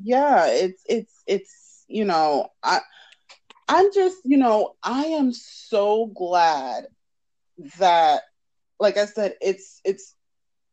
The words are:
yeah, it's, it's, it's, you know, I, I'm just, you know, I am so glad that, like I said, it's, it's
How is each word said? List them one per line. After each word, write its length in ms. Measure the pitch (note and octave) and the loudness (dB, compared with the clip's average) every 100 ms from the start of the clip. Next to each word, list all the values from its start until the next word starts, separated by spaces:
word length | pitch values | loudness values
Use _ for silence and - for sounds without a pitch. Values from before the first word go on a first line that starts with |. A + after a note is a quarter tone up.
yeah, 440 | G3+ B3 D4 A3 D3+ | -2 0 2 2 2
it's, 360 | B2 F#3 F#3 - | 0 -2 -6 -6
it's, 260 | A#3 - _ - | -6 -6 _ -6
it's, 580 | F#3+ - _ _ _ _ | -6 -6 _ _ _ _
you 180 | G#3+ G#3 | -4 -2
know, 440 | E3 D#3 C#3 - _ | 0 0 0 -4 _
I, 200 | - F3+ - _ _ _ _ - _ - - | -2 -2 -4 _ _ _ _ -20 _ -14 0
I'm 240 | D#4 G4+ | 2 2
just, 240 | G4+ F#4 F#4 | 2 -2 -2
you 140 | B3+ C#4 | 0 2
know, 380 | B3 G#3+ - - | 4 2 -2 -6
I 220 | F#3 B3+ D#4 | -6 -4 -2
am 260 | D#4 C4 | 0 -2
so 720 | A#3 - - - G#3+ G3+ G#3+ A3+ | -4 -14 -20 -4 -2 0 0 -4
glad 800 | F#3+ F3+ F3 E3 D3 C3 A2+ - _ _ _ _ _ _ - C#3+ E3+ | -8 -2 2 2 0 -4 -8 -12 _ _ _ _ _ _ -20 -20 0
that, 440 | F#3 E3+ D#3+ C#3 - _ _ _ _ _ | 2 4 4 2 -4 _ _ _ _ _
like 180 | G3+ G3 | 0 0
I 80 | G#3 | -4
said, 300 | - G3 - | -4 -6 -4
it's, 400 | F#3 F#3+ - _ | -6 -6 -10 _
it's 320 | F#3+ G3 - _ _ _ _ _ _ | -6 -6 -12 _ _ _ _ _ _